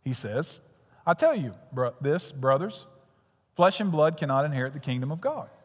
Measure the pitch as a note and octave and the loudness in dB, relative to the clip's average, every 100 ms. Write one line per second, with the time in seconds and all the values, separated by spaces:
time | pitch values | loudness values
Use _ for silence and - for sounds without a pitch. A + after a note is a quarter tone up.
0 | - B2 G#2+ A2+ D#3+ - _ _ _ _ | -6 -6 -4 -4 -4 -10 _ _ _ _
1 | - F3 D#4+ C4 B2+ F2+ - B2+ B2 - | 0 4 4 2 -4 -10 -10 -2 -2 -2
2 | C#3 E3+ - C#3 C3 C3+ G3 - - _ | -2 -2 -2 -2 2 2 0 -8 -18 _
3 | _ _ _ _ _ - F3+ F#3+ G#3 D#3 | _ _ _ _ _ 2 4 4 0 4
4 | D#3 E3 D3 C3+ D3 C#3 B2+ C#3+ C3+ B2+ | 2 2 0 0 0 0 -4 -6 -4 -4
5 | C3 D#3+ B3+ D4+ - - | -4 -4 -4 -6 -10 -18